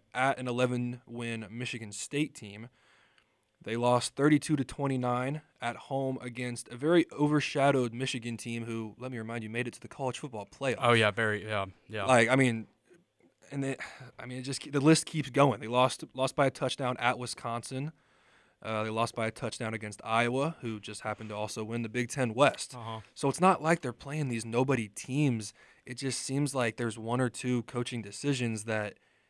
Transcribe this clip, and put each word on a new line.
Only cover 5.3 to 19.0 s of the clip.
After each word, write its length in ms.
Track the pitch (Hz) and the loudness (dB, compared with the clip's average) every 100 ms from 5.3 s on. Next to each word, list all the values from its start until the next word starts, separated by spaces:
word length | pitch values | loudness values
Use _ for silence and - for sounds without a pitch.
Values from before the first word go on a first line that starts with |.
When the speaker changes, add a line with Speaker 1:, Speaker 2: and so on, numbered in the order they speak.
| 151 - _ | -6 -10 _
Speaker 1:
at 140 | 117 | -6
home 420 | 113 - 135 135 131 | -6 -4 -4 -2 -4
against 460 | 123 123 123 120 - | -8 -6 -6 -8 -10
a 60 | |
very 300 | 123 147 175 - | -4 4 6 4
overshadowed 840 | - 147 151 - 143 139 135 120 | 2 4 4 2 4 4 4 2
Michigan 440 | 120 135 131 117 113 | -2 -4 -4 -6 -6
team 280 | 120 117 | -6 -6
who, 300 | 113 113 110 - | -6 -6 -8 -10
let 140 | 127 | -10
me 60 | 123 | -8
remind 240 | 110 117 | -6 -8
you, 60 | 110 | -4
made 180 | 117 123 | -4 -4
it 60 | |
to 60 | - | -8
the 80 | - | -14
college 300 | - 131 - | -6 -4 -4
football 280 | 143 113 101 | -8 -10 -12
playoff. 260 | - 135 113 | -4 -2 2
Speaker 2:
Oh, 140 | 120 | 4
yeah, 180 | 117 107 | 6 6
very, 340 | 104 110 104 | 4 0 0
yeah, 200 | 107 104 95 - - | -2 -4 -4 -8 -10
yeah. 180 | 107 | -2
Speaker 1:
Like, 240 | 98 123 117 | 6 6 8
I 60 | |
mean, 300 | 135 127 113 107 _ _ _ _ _ _ _ - | 6 4 0 -6 _ _ _ _ _ _ _ -10
and 120 | 139 | -6
they, 120 | 135 131 - - 123 - | -4 -6 -10 -16 -18 -16
I 80 | |
mean, 140 | 123 127 | -12 -10
it 20 | |
just, 280 | 127 131 - | -8 -8 -4
the 80 | 143 | 4
list 260 | 147 160 | 8 6
keeps 240 | - 160 135 | 4 -4 0
going. 300 | 127 143 101 | 4 4 4
They 80 | 110 | 0
lost, 360 | 123 131 - 180 | 4 4 2 -8
lost 200 | 131 131 | -2 0
by 120 | - 135 | 2 2
a 20 | |
touchdown 460 | - 131 - 127 127 | 0 -4 -2 -4 0
at 200 | 120 123 | 0 0
Wisconsin. 720 | 123 - 120 117 - 131 151 - _ _ _ _ _ _ | -4 -8 -6 -6 -6 -6 -8 -10 _ _ _ _ _ _
Uh, 200 | 107 110 | -4 -2
they 60 | 110 | 0
lost 220 | 110 | 0